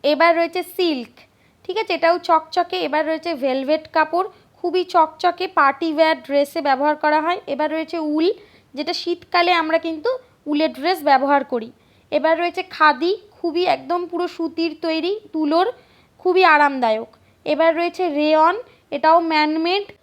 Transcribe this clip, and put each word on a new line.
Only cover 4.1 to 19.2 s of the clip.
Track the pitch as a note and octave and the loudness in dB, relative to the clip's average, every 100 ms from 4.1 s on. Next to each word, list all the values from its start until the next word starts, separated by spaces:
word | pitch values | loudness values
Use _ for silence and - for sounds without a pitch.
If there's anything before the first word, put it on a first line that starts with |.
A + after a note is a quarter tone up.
| E4+ G4+ - _ _ | -2 -4 -8 _ _
খুবই | F4+ F4 F4+ | -4 -2 0
চকচকে, | F4+ D#4 - F4+ F4 F#4 - | 2 2 0 -2 -2 -4 2
পার্টি | C#4 C#4 E4 | 2 2 -4
ওয়্যার | D4+ D#4+ D4 B3 | 2 2 2 -2
ড্রেসে | C#4+ C#4+ E4 C#4+ | 0 0 -2 -2
ব্যবহার | C4 D4 D4+ | 0 0 0
করা | D4+ D4+ D#4 | 0 0 0
হয়। | F#4 - | -4 -6
এবার | C4+ D4+ | -4 -2
রয়েছে | D#4+ D#4+ E4+ D#4 | -4 -6 -6 -2
উল, | D4+ E4+ - - _ _ C4+ | 0 0 -2 -12 _ _ -10
যেটা | D4+ | -6
শীতকালে | F4+ E4+ F4 - F4+ F4 F4 | -6 -6 -8 -2 0 2 2
আমরা | D#4+ E4 E4 | 0 -2 -2
কিন্তু | D#4+ G#4 B4+ _ _ - | -4 -4 -4 _ _ -6
উলের | D4 D#4 | -2 -2
ড্রেস | C4 D4+ F#4 D4 | -2 -2 -2 2
ব্যবহার | C4+ C#4 C#4+ C4 | 2 4 0 0
করি। | A#3+ A3 _ _ _ _ | -8 -8 _ _ _ _
এবার | D4+ D#4 E4 | -2 0 0
রয়েছে | F4 F4 F4+ - | -2 -4 -10 2
খাদি, | D#4 B3 E4 G#4+ - _ | 2 2 -2 -2 -8 _
খুবই | E4+ D#4+ F4+ C4+ | -4 -2 0 -2
একদম | C4 F4 F4 | -2 -6 -4
পুরো | E4+ F4 | -6 -6
সুতির | - E4 E4 E4 D4+ | -4 -6 -4 -6 -4
তৈরি, | E4 D#4+ E4 G#4+ - | -4 -2 -2 -6 -8
তুলোর, | D#4 D4+ E4 G4+ - _ _ _ _ | -4 0 2 0 -4 _ _ _ _
খুবই | F#4 F4+ F4+ | 0 4 4
আরামদায়ক। | D4+ C#4+ C4+ A#3+ A3 A3+ _ _ _ - | 6 4 2 -2 -2 -4 _ _ _ -4
এবার | D4 E4 D#4+ | 2 2 2
রয়েছে | F4 E4+ F4+ D4 | -4 -2 -2 0
রেয়ন, | D4+ D#4 D#4+ G4+ - _ _ | 2 4 2 0 -8 _ _
এটাও | C#4+ D#4 E4 | -2 4 4